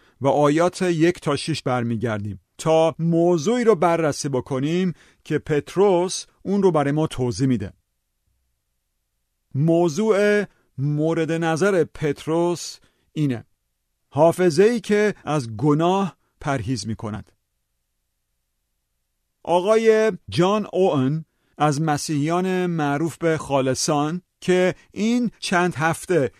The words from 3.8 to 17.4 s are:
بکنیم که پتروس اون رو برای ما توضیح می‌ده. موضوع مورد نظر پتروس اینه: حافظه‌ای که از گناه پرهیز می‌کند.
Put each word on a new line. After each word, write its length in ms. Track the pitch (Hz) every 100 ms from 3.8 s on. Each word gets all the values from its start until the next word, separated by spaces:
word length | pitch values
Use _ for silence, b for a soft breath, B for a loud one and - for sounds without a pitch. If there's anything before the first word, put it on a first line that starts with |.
| 175 165 156 139 147
بکنیم 640 | 127 - 131 143 175 185 - b b
که 140 | - 151
پتروس 880 | - 147 - 175 202 175 180 - - _
اون 200 | - 202
رو 80 | 190
برای 220 | 160 139
ما 140 | 151 156
توضیح 400 | - 123 107 135
می‌ده. 260 | 117 92 - _ _ _ _ _ _ _ _ _ _ _ _ _ _ _ _ _
موضوع 880 | 131 165 165 175 147 220 196 208 208 190 _ _ -
مورد 540 | 143 147 156 165 160
نظر 520 | 165 165 160 196 190
پتروس 960 | 147 - 151 139 - 165 175 170 - - _ _ _
اینه: 320 | 156 147 113 - _ _ _ _ _ _
حافظه‌ای 720 | 139 165 170 180 147 214 240
که 340 | - 208 208 -
از 320 | - 151 117 104
گناه 600 | 147 147 170 190 190 - _ _
پرهیز 460 | 156 135 101 123 107
می‌کند. 460 | 107 107 104 - _